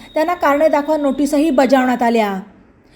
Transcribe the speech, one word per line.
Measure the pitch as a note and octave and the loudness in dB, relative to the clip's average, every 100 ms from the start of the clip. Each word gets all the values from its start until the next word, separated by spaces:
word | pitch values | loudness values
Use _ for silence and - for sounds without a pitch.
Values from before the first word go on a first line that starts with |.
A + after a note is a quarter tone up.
| - | -10
त्यांना | D#4 D#4+ | -4 -4
कारणे | F4 D#4 C#4+ D#4+ | -2 0 2 2
दाखवा | D4 C#4+ D#4 | 2 0 -2
नोटीसही | C#4+ C4+ C#4+ C#4+ D#4+ | -2 -2 -2 0 0
बजावण्यात | C#4+ C4 C4+ B3+ B3 | 2 2 2 0 0
आल्या. | A#3+ A#3 G#3 F#3+ F#3+ - _ _ _ | 0 0 0 -4 -10 -20 _ _ _